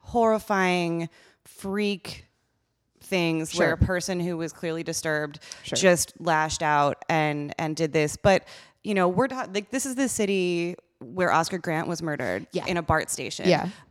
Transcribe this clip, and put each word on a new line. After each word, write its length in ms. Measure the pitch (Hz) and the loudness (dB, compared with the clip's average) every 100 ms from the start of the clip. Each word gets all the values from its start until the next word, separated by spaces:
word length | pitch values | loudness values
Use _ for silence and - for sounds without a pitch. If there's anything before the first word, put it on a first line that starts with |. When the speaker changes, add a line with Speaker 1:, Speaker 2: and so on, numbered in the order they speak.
Speaker 1:
horrifying 1040 | - 240 226 220 - 196 185 180 170 170 165 _ - _ - | -2 2 4 2 0 2 2 2 0 -2 -6 _ -20 _ -20
freak 800 | - 196 196 208 196 - - - _ _ _ _ _ _ _ | -12 -6 -2 0 -2 -8 -14 -18 _ _ _ _ _ _ _
things 540 | - 190 165 160 160 165 | -4 0 0 -2 -4 0
where 140 | 165 | 0
Speaker 2:
Sure. 40 | |
Speaker 1:
a 40 | 165 | 2
person 420 | - 180 170 180 | 2 0 -4 -4
who 160 | 175 170 | -4 -4
was 140 | 160 | -6
clearly 300 | - 170 160 | -6 -6 -6
disturbed 560 | 165 160 160 151 151 147 - - | -6 -4 -2 -2 -4 -10 -18 -16
Speaker 2:
Sure. 120 | - - | -6 2
Speaker 1:
just 380 | 185 175 - - | 6 4 2 -4
lashed 420 | 170 156 156 - | 0 2 2 0
out 400 | 156 147 143 - - | 2 4 4 0 0
and, 440 | 160 151 147 147 - | 2 2 0 -6 -4
and 180 | 160 156 | -4 -2
did 180 | 160 | 0
this. 220 | 156 151 - | 2 0 2
But, 280 | 208 190 - - - _ | 4 4 0 -20 -20 _
you 100 | - | -2
know, 140 | 202 180 | 2 2
we're 200 | 185 262 | 2 0
ta-, 200 | 262 247 | -2 -6
like, 160 | 190 202 | -6 -4
this 160 | 254 269 | -4 -4
is 100 | 254 | 0
the 140 | 262 | 0
city 680 | - 202 196 180 170 170 180 _ _ | 0 0 2 0 0 -2 -6 _ _
where 320 | 127 185 180 | -12 -2 2
Oscar 260 | 135 165 185 | 4 2 -4
Grant 280 | 175 160 - | -4 -4 -2
was 140 | 165 | -4
murdered 440 | 165 147 120 92 - | -4 -4 -4 -4 -4
Speaker 2:
Yeah. 140 | 175 - | -8 -4
Speaker 1:
in 120 | 175 | -4
a 40 | |
bart 280 | 156 156 - | 0 0 0
station. 380 | - 127 - 185 | -6 -8 -4 2
Speaker 2:
Yeah. 220 | 165 180 - - | 2 0 -10 -4